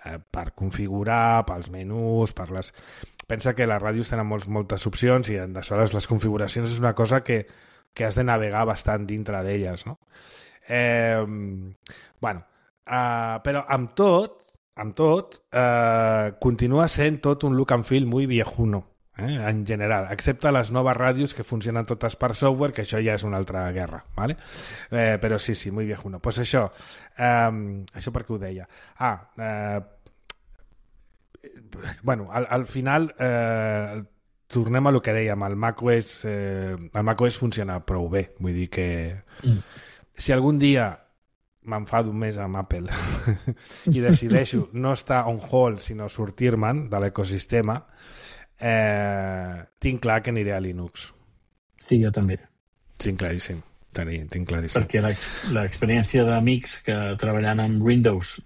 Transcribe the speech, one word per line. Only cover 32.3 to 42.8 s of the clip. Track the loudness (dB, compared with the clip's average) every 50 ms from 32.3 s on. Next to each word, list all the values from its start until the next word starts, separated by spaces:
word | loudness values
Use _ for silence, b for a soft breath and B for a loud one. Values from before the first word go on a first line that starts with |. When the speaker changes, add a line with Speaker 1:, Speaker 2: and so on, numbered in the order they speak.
Speaker 1:
al, | -4 -4 -2 0
al | -2 -2 -2 -2
final, | -6 -4 -2 2 2 2 2 0 -4 -4
eh, | -2 0 0 0 0 0 0 0 0 0 0 -2 -4 -4 -8 -12 -12 -14 _ _ _ _ _ _ _ -2
tornem | 0 0 2 2 2 2 4 4
a |
lo | 4 4
que | 4 2 0
dèiem, | 2 2 0 0 -2 -2 -4
el | -2
mac | -2 -2 -2 -2 0 2
O | 4
S, | 4 4 2 -2 -10 -10 -6 -6
eh, | -4 -4 -4 -4 -4 -4 -4 -4 -6 -8 -10 -6 -2
el | 0 0
mac | 2 2 4
O | 2 2
S | 2 0
funciona | -2 -2 -2 -2 -4 -4 -4 -6 -4
prou | -2 -2 -2 -2 0
bé, | 0 0 -2 -2 -6 -6
vull | -4 -2 0
dir | -2 -2 -2
que | -2 -4 -2 -2 -2 -4 -4 -6 -8 -10 -12 B B B B
Speaker 2:
Mm. | 2 2 2 B B B B B B B B B B _
Speaker 1:
si | -6 0 2 2
algun | 4 4 4 4 6
dia | 6 6 6 6 4 0 -2 -6 _ _ _ _ _ _ _ _ _ _ _ _ -10
m'enfado | -6 -6 -6 -4 0 0 0 2 0 0
més | -2 -2 -2 -4 -4
amb | -6 -4 -4 -4
Apple | -2 -4 -4 -4